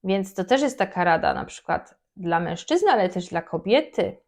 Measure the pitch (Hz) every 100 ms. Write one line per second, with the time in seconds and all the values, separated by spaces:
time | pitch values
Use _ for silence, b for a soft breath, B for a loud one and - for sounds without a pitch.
0 | 185 196 190 - 185 262 277 262 185 -
1 | 175 165 - - - - - - - _
2 | _ - 170 165 175 170 - 330 403 240
3 | 185 185 175 165 165 165 196 247 311 -
4 | 131 -